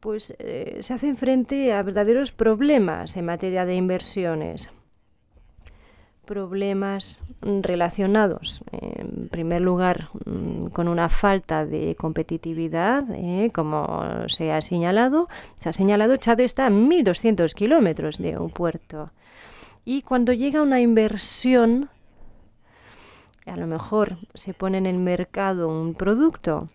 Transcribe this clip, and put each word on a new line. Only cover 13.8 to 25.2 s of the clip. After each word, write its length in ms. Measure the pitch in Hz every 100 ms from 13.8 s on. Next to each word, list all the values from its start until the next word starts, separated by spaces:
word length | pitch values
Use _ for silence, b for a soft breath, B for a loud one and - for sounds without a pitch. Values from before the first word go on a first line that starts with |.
| 151 165 - - -
se 220 | - 160
ha 100 | 156
señalado. 680 | 156 175 170 196 254 294 349 B B B
Se 120 | -
ha 40 |
señalado, 440 | 165 196 208 220 262
Chad 240 | 226 226
está 260 | 247 - 269
a 40 |
mil 340 | 202 247 349
doscientos 500 | 214 175 226 202 165
kilómetros 640 | - 208 320 208 160 156 147
de 180 | 175 160
un 140 | 165
puerto. 640 | 156 175 165 _ 156 151 _ B B B B B B
Y 180 | - 269
cuando 300 | - 254 240
llega 300 | 247 269 294
una 180 | 294 262
inversión, 1080 | 240 226 214 214 - - 254 254 233 240 285 _ _ _ - - - _ b b b b b b b _ -
a 100 | 180
lo 120 | 170
mejor 480 | 160 - 214 214 180 -
se 180 | - -
pone 260 | 190 190 190
en 80 | 190
el 120 | 185
mercado 680 | 180 180